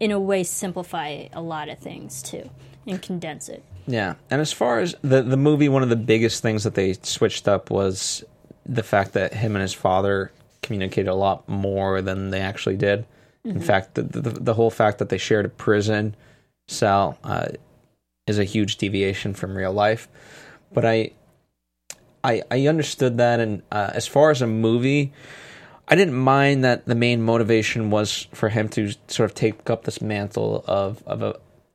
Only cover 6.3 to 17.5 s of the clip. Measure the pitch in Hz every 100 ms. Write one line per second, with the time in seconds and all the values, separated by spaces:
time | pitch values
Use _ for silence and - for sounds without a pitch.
6.3 | - 117 107 104 101 95 92 - - 110
7.3 | - - 95 - 101 98 95 - - -
8.3 | _ _ - - 120 - 101 95 101 92
9.3 | 107 110 101 95 - 95 92 98 98 95
10.3 | _ _ - - 104 92 104 95 95 98
11.3 | 92 - 101 98 98 95 95 95 95 95
12.3 | 95 95 - - 98 101 104 - _ _
13.3 | _ 226 170 - 196 - - - 117 120
14.3 | - 120 110 113 - 107 - 101 95 -
15.3 | 107 101 - - 104 104 107 107 - _
16.3 | _ _ _ - - 107 98 87 - -
17.3 | 98 -